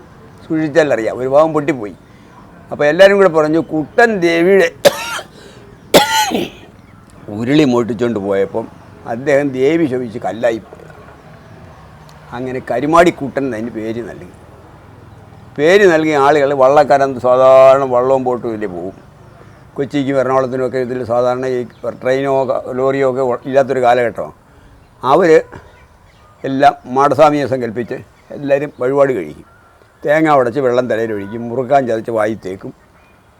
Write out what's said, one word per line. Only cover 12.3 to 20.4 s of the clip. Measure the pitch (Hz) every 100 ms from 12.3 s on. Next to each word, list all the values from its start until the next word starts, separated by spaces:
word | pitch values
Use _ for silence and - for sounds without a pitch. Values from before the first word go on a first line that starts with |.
| 120
അങ്ങനെ | 127 127 -
കരുമാടിക്കുട്ടൻ | 123 147 165 175 - 135 - 135
എന്നതിന് | 110 117 110
പേര് | 110 117 98
നൽകി. | 82 90 - - - - - - - - - - - - -
പേര് | 151 202 196
നൽകിയ | 160 156 147 139
ആളുകൾ | 151 139 143
വള്ളക്കാരൻ | 131 147 139 139 139 127 123
സാധാരണ | 127 131 131 135 135 139
വള്ളവും | 123 127 135 127
ബോട്ടും | 120 117
ഇതിലേ | 110 104
പോവും. | 87 92 - - - - - - - - -
കൊച്ചിക്കും | 135 143 135 139
എറണാകുളത്തിനുമൊക്കെ | 127 131